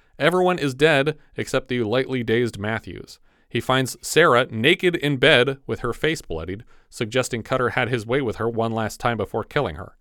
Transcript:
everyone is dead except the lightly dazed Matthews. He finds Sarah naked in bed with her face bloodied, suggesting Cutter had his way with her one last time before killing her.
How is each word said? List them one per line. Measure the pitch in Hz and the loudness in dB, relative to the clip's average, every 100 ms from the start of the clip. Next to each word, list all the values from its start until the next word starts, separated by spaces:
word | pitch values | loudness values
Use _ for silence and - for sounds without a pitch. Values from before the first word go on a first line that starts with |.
| _ - | _ -2
everyone | 143 180 180 180 | 0 2 2 2
is | 143 | -2
dead | 127 156 143 143 147 _ - | 2 4 4 2 -4 _ -10
except | 113 135 - | -4 -4 -2
the | 123 | -2
lightly | 107 123 131 131 | 0 0 -2 -4
dazed | 113 113 120 104 | 0 0 0 -2
Matthews. | 104 110 - - - - _ _ _ | -6 -6 -8 -14 -16 -20 _ _ _
He | 120 | -4
finds | - 131 127 - - | 0 0 0 -6 -2
Sarah | 151 165 120 127 | 4 6 6 2
naked | 110 127 185 180 170 | 2 2 4 2 0
in | 143 135 | 0 2
bed | 139 135 127 135 - | 6 6 4 -2 -6
with | 113 | -6
her | 123 | -4
face | 113 156 160 | -2 -2 -4
bloodied, | - 80 82 98 - - _ | -6 -8 -8 -10 -12 -20 _
suggesting | - 113 127 123 117 | -8 -4 -2 -2 -4
Cutter | - 131 120 | -4 -2 0
had | - 117 | 0 -2
his | 123 107 | -2 -2
way | 135 | -2
with | 127 - | -2 -2
her | 113 | -2
one | 113 113 | -2 -2
last | 113 107 - | -2 -4 -4
time | 123 110 | -2 -2
before | 98 113 | -4 -6
killing | 104 151 120 76 | -4 -4 -4 -6
her. | - - | -14 -18